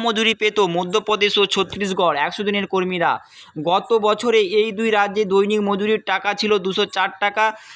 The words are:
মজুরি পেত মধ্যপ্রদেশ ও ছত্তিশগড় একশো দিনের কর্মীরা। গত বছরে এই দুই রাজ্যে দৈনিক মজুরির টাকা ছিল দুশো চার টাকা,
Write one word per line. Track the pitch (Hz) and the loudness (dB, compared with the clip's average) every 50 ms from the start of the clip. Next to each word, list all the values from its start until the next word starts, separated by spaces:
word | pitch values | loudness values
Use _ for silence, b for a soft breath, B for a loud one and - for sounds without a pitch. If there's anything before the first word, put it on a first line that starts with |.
মজুরি | 226 233 214 220 220 226 226 | -2 -2 0 0 0 0 0
পেত | - 214 214 208 208 | 0 -2 0 2 2
মধ্যপ্রদেশ | 202 175 170 175 185 180 190 214 208 - 208 190 202 202 202 208 | 0 0 0 -4 -4 -2 -2 -2 0 0 0 0 0 0 2 2
ও | 196 | 0
ছত্তিশগড় | 190 - 196 185 - - 190 208 190 190 190 180 165 147 143 | 2 0 -2 -2 -2 -4 -6 -4 -4 0 0 0 2 2 0
একশো | 147 170 - - | -2 -2 -4 -4
দিনের | 202 208 202 202 196 | -4 -2 -2 -2 -4
কর্মীরা। | - 190 185 185 185 185 170 165 147 120 113 B B B B B B B 156 147 | -2 -2 -2 -2 -2 -2 0 0 0 0 -2 B B B B B B B -6 -2
গত | 170 180 196 190 - | 0 0 0 2 0
বছরে | 233 220 202 208 208 208 240 240 226 220 | 0 2 2 2 0 0 0 2 2 2
এই | 208 175 208 208 214 226 | 2 2 2 2 0 0
দুই | 196 208 226 226 | -2 -2 0 2
রাজ্যে | 214 208 202 202 190 214 214 | 2 2 2 0 0 -2 0
দৈনিক | 180 190 196 202 202 214 214 | 2 2 2 2 2 2 0
মজুরির | 208 196 202 190 208 214 220 208 - | 0 0 0 0 0 0 0 -2 0
টাকা | - 190 190 - 202 202 | -2 -4 -2 -2 -2 -2
ছিল | 202 220 208 214 196 | -2 0 0 0 0
দুশো | 180 190 180 208 202 | 0 -2 -2 -2 -2
চার | 202 - 190 185 190 - - | -2 0 -2 -2 -2 -2 -2
টাকা, | 202 202 202 214 214 220 214 B B B B | -2 0 2 2 0 0 0 B B B B